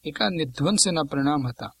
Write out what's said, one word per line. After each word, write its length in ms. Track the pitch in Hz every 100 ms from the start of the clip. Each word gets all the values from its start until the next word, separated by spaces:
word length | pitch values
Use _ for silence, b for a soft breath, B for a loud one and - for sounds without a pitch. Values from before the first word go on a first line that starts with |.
| 156
એટલા 240 | 147 214
નિધ્વંસના 720 | 175 147 123 151 208 196 165
પરિણામ 440 | 143 139 139 147 123
હતા. 260 | - - _